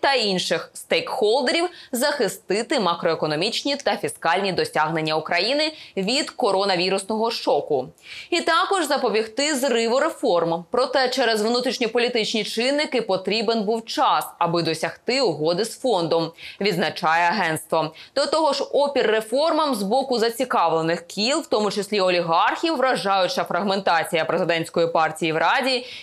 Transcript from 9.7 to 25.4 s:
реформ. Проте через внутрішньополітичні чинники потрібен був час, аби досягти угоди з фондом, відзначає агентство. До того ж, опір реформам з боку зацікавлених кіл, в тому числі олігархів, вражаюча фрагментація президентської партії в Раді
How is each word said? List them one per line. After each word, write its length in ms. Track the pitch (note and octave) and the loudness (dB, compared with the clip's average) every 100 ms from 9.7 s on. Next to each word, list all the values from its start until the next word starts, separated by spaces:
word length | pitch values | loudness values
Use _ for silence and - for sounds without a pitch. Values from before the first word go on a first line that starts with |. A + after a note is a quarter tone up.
| A#3 A3+ B3+ | 2 2 2
реформ. 640 | D#4 D#4+ B3+ F3 E3 E3+ F3 | 0 -2 0 2 2 -2 -2
Проте 380 | A#3+ C4+ C#4+ B3+ | -2 0 2 0
через 340 | B3+ A#3 A3 | 2 2 2
внутрішньополітичні 800 | G#3+ A#3+ B3 G#3+ A3+ A#3+ A#3 A#3 G#3+ A3 | 2 0 0 -2 -2 0 0 0 0 -2
чинники 580 | G3+ A3+ B3 C#4+ D4+ B3+ | -2 -2 0 0 0 -2
потрібен 600 | - F#3 F#3+ G#3+ A3+ A3+ | 0 -2 0 0 0 0
був 220 | G3+ A3+ | 0 -2
час, 400 | A3 - A#3+ D#3+ - - | -4 0 2 2 -2 -2
аби 240 | E3+ E3+ | 0 0
досягти 580 | D#3+ D#3+ E3 - - B3+ | 0 -2 -4 -6 -2 0
угоди 440 | A#3 D3 D#3 F3 | 0 0 0 0
з 140 | A3+ - | -2 -4
фондом, 540 | B3+ F#3+ E3 E3 D#3+ - - - | 0 0 2 0 0 -8 -18 -4
відзначає 680 | G3+ F3 D#3 - E3 E3 F3 | -2 0 -2 0 0 2 2
агентство. 680 | G#3 E3+ D#3 - E3 D#3 - - | 2 0 -2 -2 -2 -2 -6 -8
До 120 | - D4+ | -2 0
того 260 | D#4 D#4 | 2 2
ж, 120 | C#4 | 0
опір 420 | - C4 C#4+ C4+ G#3+ | 0 0 2 2 2
реформам 680 | A3 A3 C4 E4 D#4 D4+ | 2 0 0 2 2 0
з 80 | A#3 | 0
боку 360 | F#3+ C4 C4+ A#3+ | 0 0 0 0
зацікавлених 880 | A3+ A#3 B3+ A#3 E3 D#3+ D#3+ E3+ - | 0 0 -2 2 2 2 0 -2 -4
кіл, 340 | - A3 D#4 | -4 0 0
в 60 | - | 0
тому 240 | A3 G#3 | 0 0
числі 300 | G3 G3 G#3 | -2 -2 0
олігархів, 760 | F#3 F3 E3 E3 A3 D#4+ E4 D#4 | 2 2 2 2 2 0 -2 2
вражаюча 680 | C4 B3+ F#3+ G3 F3+ F#3+ | 2 2 0 2 2 0
фрагментація 800 | E3+ E3+ G3+ G3 F#3+ E3 D#3 E3 | -2 0 0 0 2 0 2 -2
президентської 600 | D#3 E3 E3+ E3 E3 F3 E3 | 0 0 0 0 0 0 0
партії 460 | E3 D#3 D#3 D#3+ | 2 0 0 -2
в 40 | |
Раді 500 | D#3 | 2